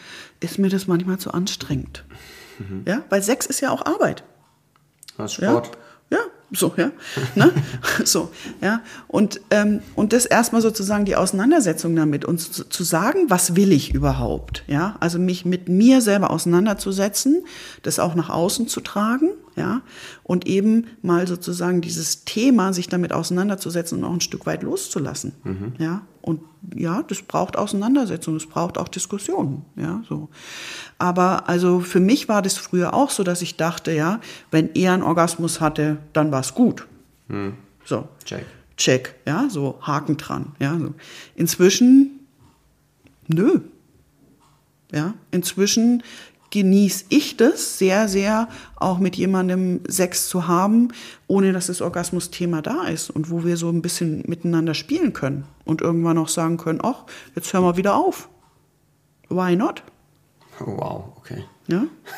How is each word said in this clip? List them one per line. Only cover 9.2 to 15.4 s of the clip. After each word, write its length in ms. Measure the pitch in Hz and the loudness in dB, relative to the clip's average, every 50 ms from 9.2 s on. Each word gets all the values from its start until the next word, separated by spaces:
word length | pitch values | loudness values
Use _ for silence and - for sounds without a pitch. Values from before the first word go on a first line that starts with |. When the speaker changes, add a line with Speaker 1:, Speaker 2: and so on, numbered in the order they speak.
| 214 190 - - - - | 2 2 0 -4 -2 0
Speaker 1:
ähm, 300 | 202 208 208 208 208 202 - - - | 2 2 4 2 0 -2 -4 -6 -4
und 180 | - 208 202 214 | -2 0 4 4
das 120 | 247 247 | 2 4
erstmal 360 | - - 208 233 233 - 233 226 | 4 4 4 4 4 2 2 2
sozusagen 420 | 226 220 - 196 190 214 208 208 | 2 0 -2 -2 -2 0 0 0
die 100 | 196 - | 0 2
Auseinandersetzung 800 | - 180 185 - 190 196 262 330 330 233 185 165 - - 170 165 | 2 2 2 2 2 4 6 6 6 4 2 0 0 0 0 2
damit 300 | 165 156 151 143 147 - | 2 2 2 2 0 0
und 140 | - 170 165 | -2 -2 -2
zu, 280 | - - - - - | -4 -6 -10 -12 -10
zu 160 | - - - 180 | -8 -6 -6 -2
sagen, 460 | 165 175 165 185 240 330 392 359 277 | 0 0 0 2 2 2 2 2 2
was 260 | 190 175 - - 170 | 2 2 2 2 4
will 160 | 185 202 196 | 4 6 6
ich 220 | 175 139 - - - | 6 4 2 0 -2
überhaupt, 720 | 135 143 143 131 135 120 110 76 76 - - - - - | 0 0 0 0 0 0 -2 -2 -4 -6 -8 -12 -10 -6
ja? 280 | - 143 143 170 202 208 - | -4 -2 -2 -2 -2 -4 -2
Also 200 | - 170 170 175 | -2 -2 0 0
mich 260 | 180 185 180 175 | 0 0 -2 -2